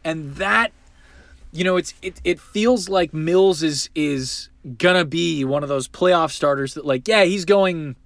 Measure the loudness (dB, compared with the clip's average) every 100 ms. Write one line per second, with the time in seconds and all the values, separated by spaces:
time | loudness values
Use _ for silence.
0 | -6 -8 -10 -8 -2 0 -2 _ _ _
1 | -20 -20 -20 -20 -16 -4 0 0 -2 -12
2 | -14 -6 -4 -4 -4 0 2 2 0 -2
3 | 0 -4 2 4 4 2 -2 -2 -6 -4
4 | -2 -2 -6 -12 -14 _ -18 0 2 2
5 | 0 -2 -2 -2 -2 -2 -2 -4 -4 0
6 | 2 4 2 0 0 0 -4 -6 -4 -2
7 | 2 2 4 0 2 4 4 0 -8 -12